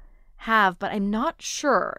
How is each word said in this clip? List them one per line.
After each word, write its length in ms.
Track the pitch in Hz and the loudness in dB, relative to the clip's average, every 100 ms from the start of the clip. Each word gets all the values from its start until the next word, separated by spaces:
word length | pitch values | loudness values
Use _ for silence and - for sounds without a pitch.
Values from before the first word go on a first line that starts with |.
| - - - - | -20 -20 -20 -14
have, 400 | - 220 196 185 | 0 4 4 2
but 140 | 202 | -4
I'm 180 | 208 196 | -2 -2
not 300 | 220 302 - | -2 -2 -4
sure 560 | - - 294 208 - | -10 -2 2 2 0